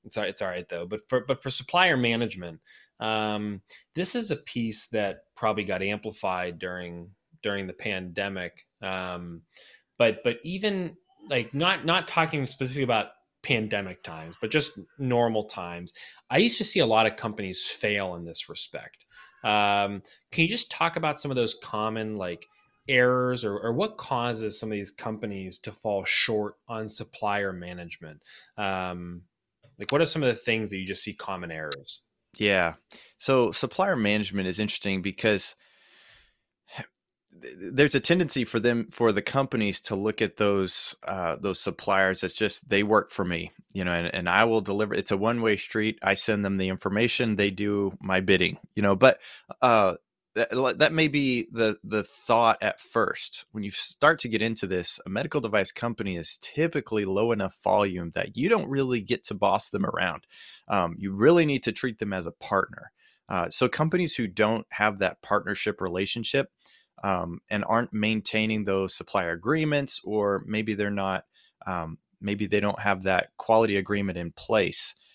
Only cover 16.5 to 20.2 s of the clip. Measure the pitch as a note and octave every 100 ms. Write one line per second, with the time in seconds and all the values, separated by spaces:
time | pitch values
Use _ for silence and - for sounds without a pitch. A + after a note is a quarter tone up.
16.5 | - G3 F#3+ A#2+ A2 A2 G#2+ A2 G#2+ F#2+
17.5 | F#2 - - G#2+ G#2 F#2+ F2 E2+ D#2+ -
18.5 | F2 - D#2+ - _ _ - - _ A2
19.5 | G#2 G#2 G2+ G2+ G2 - -